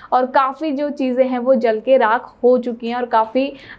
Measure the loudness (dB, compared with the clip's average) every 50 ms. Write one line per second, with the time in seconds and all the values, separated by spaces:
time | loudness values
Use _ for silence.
0 | -6 -2 -2 0 0 0 2 0 0 0 -2 -4 -6 -6 -4 -4 -4 -6 -4 -4
1 | -4 -2 0 0 0 0 -2 -2 0 2 2 2 2 0 -2 -2 0 2 2 4
2 | 4 2 0 -2 -4 -8 -6 _ 2 2 2 2 0 -4 -8 -8 -8 -8 -6 -6
3 | -4 0 0 0 0 0 0 -2 -2 -2 -6 -12 -20 -20 -4